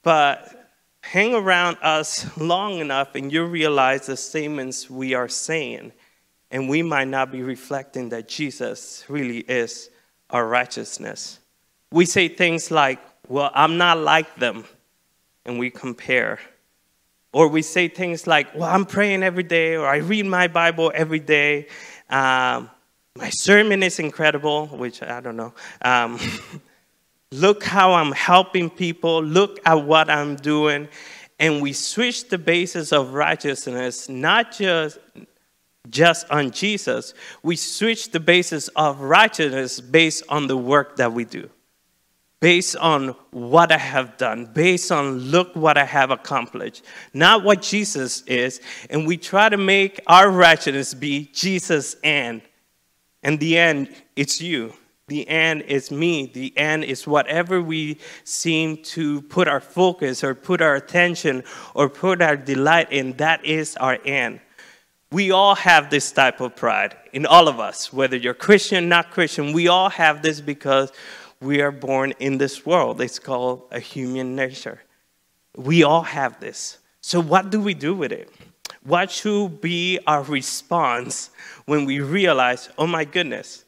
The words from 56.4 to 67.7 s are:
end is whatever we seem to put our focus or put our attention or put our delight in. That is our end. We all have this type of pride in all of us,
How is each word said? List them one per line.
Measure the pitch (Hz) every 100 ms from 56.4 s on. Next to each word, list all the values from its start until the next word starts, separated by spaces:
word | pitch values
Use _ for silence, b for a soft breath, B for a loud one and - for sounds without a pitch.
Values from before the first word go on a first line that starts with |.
| 131
end | - 151 156
is | 147 131 -
whatever | 147 139 160 175 185
we | 165 160 151 147 B B
seem | - - 170 160 160 156 -
to | 165 151 147
put | 143 185 170
our | 139
focus | - - 185 180 139 127
or | 139
put | 131 - 175
our | 160
attention | 139 - 175 175 170 160 127 B B B
or | - 143
put | - 185 180
our | 165 147
delight | 135 135 143 170 -
in. | 139 131 127
That | 151 160
is | 151 156 151 -
our | 131 127
end. | 139 139 117 117 _ b b b b _ _
We | 165 190
all | 190 202
have | 196 180 165 143
this | 147 -
type | - 131 -
of | 123 -
pride | 120 104 101 - -
in | 135
all | 151 170 160
of | 120
us, | 104